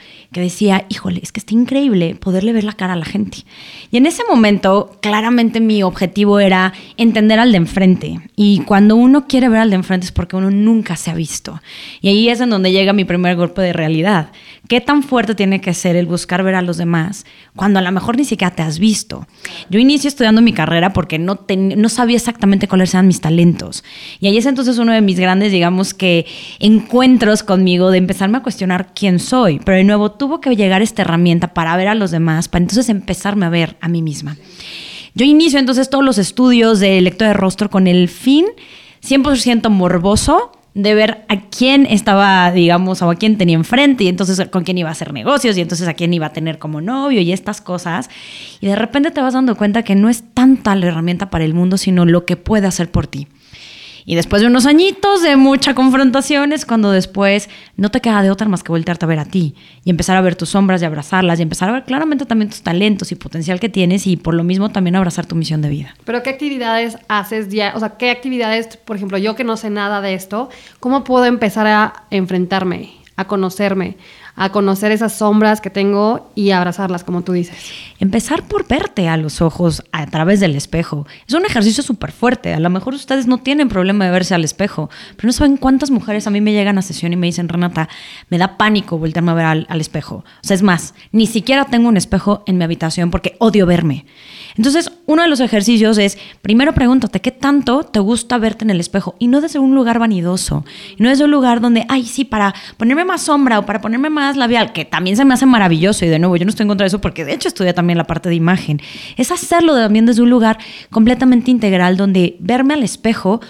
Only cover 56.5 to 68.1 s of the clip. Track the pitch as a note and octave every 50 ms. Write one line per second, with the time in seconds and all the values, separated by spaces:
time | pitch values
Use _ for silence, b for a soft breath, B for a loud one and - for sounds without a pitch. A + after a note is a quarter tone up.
56.5 | D4+ C4 - - A#3 A3+ G#3 G3+ G3 F#3 F#3 F#3+ F#3+ G3 G3 G3 G3 G#3 - B
57.5 | B B B B B - G3 G#3 - B3 - A#3 G#3+ G#3 G3 F#3+ G3 G3 A3 G#3+
58.5 | F#3 F3 - - E3 E3 E3 F#3 E3+ D#3+ F3 D#3+ E3 D#3 D3 C#3+ - F#3+ E3+ C#3+
59.5 | b b b b b b b F#3 F3+ D3+ - - F#3 F#3+ F#3 F3+ F3 - - -
60.5 | - G3 G3 F#3+ F#3 F3+ E3+ D#3+ D3+ D3+ C#3+ - F#3+ F#3 F#3 F3 E3+ E3 E3+ D#3
61.5 | - - F#3 G3 A#3+ C4 B3 - B3+ C#4+ D#4+ D#4 D4+ B3+ C#4 A#3 A#3 A3 G#3+ G#3
62.5 | - - - F3+ E3+ F3+ G#3 G#3+ G#3 G3 F#3 - F3+ - - D3 - E3 D#3 E3
63.5 | F3+ F3+ A3+ G#3+ F#3 G3 F3+ F3 F#3 G3+ - G3 F3+ - - E3 E3 E3+ E3 F3
64.5 | F#3 F#3+ G3+ G#3+ G#3 G3+ F#3 F3 F3+ F#3+ F#3+ F3 - - E3+ - E3 E3 D#3+ D3+
65.5 | D#3 D3+ D3+ D3 D3 D3 C#3+ - - _ _ - A3+ A#3+ A#3+ C4+ C4+ C4+ D4 D4
66.5 | C#4 B3+ A#3+ A3+ A3+ A3+ A#3 A#3 A3 - _ - G#3+ G#3 F#3+ G3 A3 A3 G#3+ F#3+
67.5 | G3+ G#3+ G#3 G3+ - A#3 A3 G#3+ G#3+ - B3 B3